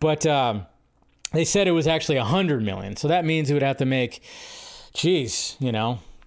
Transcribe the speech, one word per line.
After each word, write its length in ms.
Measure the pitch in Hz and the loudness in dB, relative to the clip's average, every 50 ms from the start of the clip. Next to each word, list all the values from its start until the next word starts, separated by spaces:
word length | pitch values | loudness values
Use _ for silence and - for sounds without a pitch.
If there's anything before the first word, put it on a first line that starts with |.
But, 240 | - 156 151 151 - | 0 0 0 2 0
um, 400 | 156 147 139 131 120 107 104 90 - _ _ _ _ _ _ _ _ _ _ - - - | 2 2 2 2 0 0 -2 -6 -10 _ _ _ _ _ _ _ _ _ _ -10 -4 -2
they 120 | 160 165 | 0 0
said 220 | - - 202 196 | 2 2 2 4
it 60 | 185 170 | 4 4
was 160 | 165 147 156 | 4 4 2
actually 280 | 160 160 - - 147 | 2 2 0 0 0
a 80 | 131 113 | 0 2
hundred 380 | 104 151 190 190 165 147 120 107 | 2 2 2 2 2 0 0 0
million. 320 | 104 95 98 101 98 104 | -2 -4 -4 -6 -8 -6
So 140 | - - 147 | -4 0 2
that 160 | 165 180 165 | 2 2 2
means 260 | 156 160 160 151 135 | 2 0 0 0 0
it 40 | 147 | 0
would 80 | 143 135 | 2 2
have 140 | 135 135 - | 0 0 0
to 60 | 135 | 0
make, 380 | 131 131 131 123 117 - - - - - - - - - - - - - - - - - | 0 2 0 0 -2 -4 -10 -18 -20 -20 -20 -18 -18 -18 -18 -18 -18 -20 -20 -20 -12 -6
geez, 640 | - - 170 185 160 131 110 - - - - - - | -2 0 2 2 2 0 -2 -4 -4 -6 -6 -6 -4
you 140 | 131 127 113 | -2 -2 0
know, 260 | 107 110 117 123 107 - - - - - | 0 0 0 -2 -4 -8 -14 -20 -20 -20